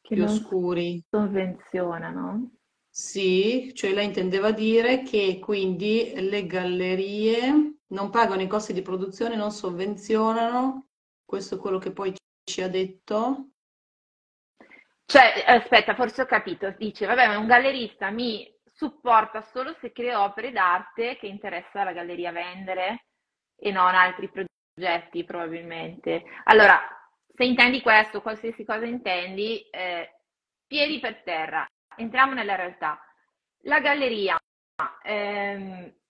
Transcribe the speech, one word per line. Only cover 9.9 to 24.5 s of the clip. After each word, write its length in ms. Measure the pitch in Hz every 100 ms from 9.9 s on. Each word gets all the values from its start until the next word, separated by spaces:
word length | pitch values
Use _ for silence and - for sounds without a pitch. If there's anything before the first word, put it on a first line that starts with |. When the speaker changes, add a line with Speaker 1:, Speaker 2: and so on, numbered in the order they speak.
| 202 - 220 220 226 233 247 262 262 - _ _ _ _
Speaker 2:
questo 300 | 196 - 185
è 20 |
quello 180 | 196 190
che 140 | 190
poi 220 | - 196 185 _ _
ci 180 | - -
ha 80 | 185
detto. 800 | 185 190 - - 214 240 269 - _ _ _ _ _ _ _ _ _ _ _ - - _ _ -
Speaker 1:
Cioè, 360 | 277 233 202 -
aspetta, 460 | 240 - 226 214 220
forse 260 | 240 254
ho 20 | 254
capito, 460 | 214 202 170 196 190
dice, 280 | 214 - 196
"Vabbè, 220 | 247 233
ma 100 | 208
un 100 | 220
gallerista 640 | 240 269 269 220 - 196
mi 420 | 220 240 208 - _ _
supporta 680 | _ 294 - 247 226 214 220
solo 320 | 214 254 262 330
se 120 | 240
crea 320 | - 240 226
opere 280 | 202 202 233
d'arte 640 | 226 185 185 - - 233 247
che 100 | 208
interessa 540 | 202 202 175 - 202
alla 120 | 190
galleria 380 | 175 175 175 175
vendere 760 | 170 175 185 185 185 185 240 - _ _ _ _ _
e 160 | 208
non 220 | 190 180
altri 360 | 185 180 185 190
progetti, 960 | - 185